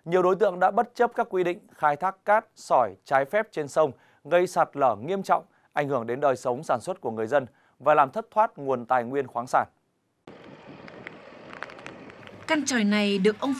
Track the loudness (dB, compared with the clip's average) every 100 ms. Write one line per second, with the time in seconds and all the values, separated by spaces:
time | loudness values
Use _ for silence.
0 | -2 2 4 4 0 2 0 2 -2 0
1 | -2 -2 -4 -2 -2 -4 _ -2 -2 0
2 | -4 -4 0 0 0 -12 0 2 2 -2
3 | -2 0 2 -2 -4 -6 -4 0 0 -2
4 | _ _ 0 2 2 0 0 2 0 0
5 | -4 -4 -2 -2 -4 _ _ -4 -2 -2
6 | -2 0 0 0 -2 -4 -2 -4 -4 -8
7 | -6 -6 0 0 -2 _ _ _ 2 4
8 | 2 -2 -4 0 0 -2 -2 -2 0 -2
9 | -2 -4 -6 -8 -2 -2 -2 _ _ _
10 | _ _ -20 -20 -20 -20 -20 -20 -20 -18
11 | -18 -20 -20 -20 -20 -16 -16 -16 -18 -18
12 | -20 -20 -20 -12 -4 -2 0 0 2 2
13 | 2 2 2 0 -4